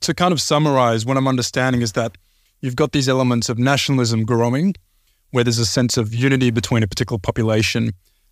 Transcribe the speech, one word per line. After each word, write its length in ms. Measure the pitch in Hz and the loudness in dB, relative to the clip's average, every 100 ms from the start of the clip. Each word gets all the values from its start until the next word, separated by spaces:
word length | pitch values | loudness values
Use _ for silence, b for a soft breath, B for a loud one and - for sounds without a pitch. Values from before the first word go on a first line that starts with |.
to 140 | - | -6
kind 180 | 165 180 | 0 0
of 80 | 156 | 0
summarize, 640 | - 147 151 135 120 113 | 0 2 2 2 2 2
what 120 | 113 135 | 0 0
I'm 120 | 131 | 0
understanding 540 | 127 117 - 131 123 | 0 -2 -2 0 0
is 100 | 117 | -2
that 240 | 123 117 - _ _ _ _ | -4 -6 -8 _ _ _ _
you've 160 | 131 123 | -6 -2
got 160 | 147 | 0
these 160 | 147 131 | 0 0
elements 400 | 131 127 120 113 | 2 2 0 -2
of 100 | 117 | 0
nationalism 680 | 127 139 - 135 117 113 | 2 2 0 0 0 0
growing, 500 | 110 117 120 127 190 - _ _ _ _ _ | 0 0 0 0 -2 -4 _ _ _ _ _
where 140 | 123 | 0
there's 140 | 120 117 | 2 0
a 80 | 117 | 0
sense 300 | - 123 - | 0 0 0
of 180 | 107 | -2
unity 360 | 117 135 135 127 | 0 2 2 2
between 320 | 117 - 117 | 0 0 0
a 40 | 107 | 0
particular 320 | - - 117 | -2 -4 -4
population 760 | - 123 110 107 104 117 113 104 _ _ _ | -4 -2 0 0 0 -2 -4 -6 _ _ _